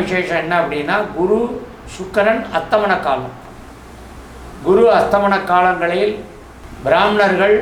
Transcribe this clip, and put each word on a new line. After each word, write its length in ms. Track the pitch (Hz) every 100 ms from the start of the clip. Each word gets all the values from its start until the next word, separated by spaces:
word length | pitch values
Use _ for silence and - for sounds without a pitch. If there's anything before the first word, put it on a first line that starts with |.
விசேஷம் 380 | 180 185 165 165
என்ன 120 | 156 175
அப்படின்னா, 380 | 143 147 147 202 208 156
குரு 220 | 185 220 240 - - - -
சுக்கிரன் 460 | - 185 208 208 240 - 165
அஸ்தமன 360 | - 214 202 180 151
காலம். 280 | 131 123 - - - - - - - - - - - - - 147
குரு 180 | 202 233 190
அஸ்தமன 420 | - 202 202 190 190
காலங்களில் 640 | 180 180 175 170 180 208 214 - - - - - - 131
பிராமணர்கள், 720 | 165 208 208 196 185 196 214